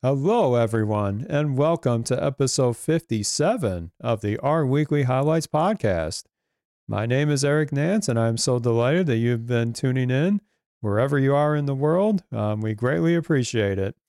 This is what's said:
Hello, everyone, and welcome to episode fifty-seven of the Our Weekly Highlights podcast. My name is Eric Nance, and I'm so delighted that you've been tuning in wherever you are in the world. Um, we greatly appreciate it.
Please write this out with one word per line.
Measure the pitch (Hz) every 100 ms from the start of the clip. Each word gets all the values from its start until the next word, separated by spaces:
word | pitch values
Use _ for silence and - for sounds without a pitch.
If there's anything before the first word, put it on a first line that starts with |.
Hello, | 127 139 147 240 160
everyone, | 120 113 113 107 104 101 101 131
and | 147 151 131
welcome | 151 165 135 117
to | 117 127
episode | 147 139 135 - 127 117
fifty-seven | - 160 - 113 104 - 151 240 123 90 85 _
of | 117 113
the | 104 107
Our | 135 160
Weekly | 139 139 151 147
Highlights | 127 131 143 160 -
podcast. | 151 175 214 107 87 80 - - _ _ _ _ _ -
My | 104
name | 117 127 151
is | 143
Eric | 143 143 151
Nance, | 139 156 214 202
and | 117
I'm | 113 113
so | - 123
delighted | 120 117 120 165 175
that | 113
you've | 117 120 117
been | 120 117
tuning | 113 135 131 127
in | 131 170 202 _ _ _ _
wherever | 107 101 131 143
you | 135
are | 139 147
in | 151 143
the |
world. | 135 147 170 208 208 -
Um, | 113 107 107
we | 110
greatly | 107 123 160 165
appreciate | 170 160 151 120 117 101 98
it. | 95 -